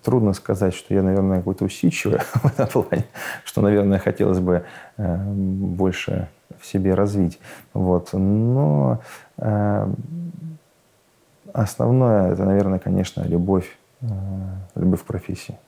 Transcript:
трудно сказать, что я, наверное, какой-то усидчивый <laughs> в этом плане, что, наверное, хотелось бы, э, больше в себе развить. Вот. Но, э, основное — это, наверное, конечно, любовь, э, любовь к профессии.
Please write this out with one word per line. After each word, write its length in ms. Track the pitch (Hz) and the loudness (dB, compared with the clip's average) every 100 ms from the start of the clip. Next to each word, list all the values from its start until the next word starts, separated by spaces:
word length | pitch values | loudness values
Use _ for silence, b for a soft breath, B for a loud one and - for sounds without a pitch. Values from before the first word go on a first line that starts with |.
трудно 300 | - 123 107 | 2 2 2
сказать, 400 | 95 - 98 98 | 0 -4 0 0
что 200 | 87 - | -2 -2
я, 80 | 95 | 2
наверное, 360 | 95 98 95 92 | 4 2 2 2
какой-то 280 | 87 95 92 | 0 -2 -4
усидчивый 540 | - - - 104 - | 0 0 0 0 0
<laughs> 140 | - | 0
в 120 | - 139 | 0 0
этом 380 | - 127 123 | 0 0 0
плане, 220 | - - 120 B B B - | 0 -2 -4 B B B -8
что, 160 | - | 0
наверное, 380 | 101 104 101 95 | 4 4 4 2
хотелось 400 | 98 92 104 92 | 0 0 2 2
бы, 240 | 90 87 B B B - | 2 0 B B B -6
э, 200 | 98 87 | -2 -2
больше 1080 | 98 101 95 95 95 90 95 92 - - - _ _ - | -4 -2 -2 -2 -4 0 0 0 -4 -4 -6 _ _ -20
в 60 | - | -6
себе 280 | 98 95 | -2 2
развить. 460 | 92 101 101 90 - B B - | 2 2 2 0 -2 B B -10
Вот. 360 | 101 92 90 87 | -2 2 2 0
Но, 880 | 95 95 104 117 127 147 147 131 117 B B B - | -2 2 2 2 2 2 2 2 0 B B B -6
э, 500 | 107 104 104 104 98 98 120 170 170 - 160 156 _ _ _ _ _ _ _ _ - | -2 0 0 0 -2 -4 -8 -10 -10 -12 -14 -16 _ _ _ _ _ _ _ _ -8
основное — 800 | - 104 - 117 127 123 107 92 | -4 -4 0 2 4 4 4 2
это, 120 | 92 95 | 2 2
наверное, 340 | 98 98 92 | 2 2 0
конечно, 420 | - 92 92 - | 0 0 -2 -4
любовь, 560 | - 85 90 95 - - _ _ | -2 0 2 0 0 -14 _ _
э, 40 | 120 98 98 95 95 95 92 - | -8 -6 -6 -6 -8 -10 -10 -2
любовь 260 | 90 87 | 0 0
к 40 | - | -2
профессии. 520 | 92 - 92 - - | -8 -8 -12 -12 -18